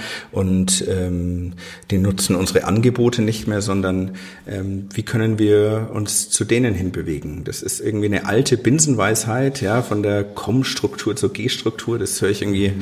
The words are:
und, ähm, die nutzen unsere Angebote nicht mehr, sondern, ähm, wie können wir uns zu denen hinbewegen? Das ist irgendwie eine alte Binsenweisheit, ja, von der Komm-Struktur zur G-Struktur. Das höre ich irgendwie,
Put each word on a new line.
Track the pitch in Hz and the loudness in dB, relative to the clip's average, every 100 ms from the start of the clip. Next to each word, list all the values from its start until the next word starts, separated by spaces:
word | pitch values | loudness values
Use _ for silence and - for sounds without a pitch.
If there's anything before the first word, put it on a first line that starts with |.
| - - - | -10 -12 -8
und, | 98 95 92 92 - - | -2 2 2 2 0 0
ähm, | 95 90 90 87 87 87 - - - - | -2 0 -2 -2 -4 -6 -10 -16 -14 -2
die | 98 | 2
nutzen | 98 95 - 92 | 2 2 0 2
unsere | 95 - | 2 0
Angebote | - 104 123 117 120 120 | 2 2 4 4 2 2
nicht | 107 110 - | 0 0 -2
mehr, | 104 | -2
sondern, | 104 98 95 92 92 - - - - | 0 0 0 0 -2 -8 -16 -16 -10
ähm, | 101 98 98 98 | -6 -6 -6 -6
wie | - | -6
können | 107 113 110 110 | -2 0 2 2
wir | 107 104 104 110 110 | 4 6 4 0 -4
uns | 107 104 - - | -4 -2 -2 -2
zu | - 101 | -2 2
denen | 117 127 | 2 2
hinbewegen? | 92 92 - 80 73 76 73 | 0 -2 -4 -4 -6 -6 -8
Das | - - | -8 -8
ist | - - | -6 -4
irgendwie | 107 107 104 | -2 0 0
eine | 98 - | 0 2
alte | 107 139 120 | 2 4 2
Binsenweisheit, | 113 151 151 113 98 110 117 117 135 135 | 4 4 4 4 2 2 0 0 0 0
ja, | 98 117 | 0 0
von | 120 104 | 0 0
der | 104 101 | 2 0
Komm-Struktur | 101 - - 123 131 - - - - 101 | -2 -6 0 2 0 0 -2 -2 -4 0
zur | 95 | -2
G-Struktur. | - 107 - 110 - - 117 | 0 -4 -2 -4 -4 -4 -2
Das | 95 - | -2 0
höre | 98 | 0
ich | 104 | 0
irgendwie, | 101 98 98 98 | 0 2 2 0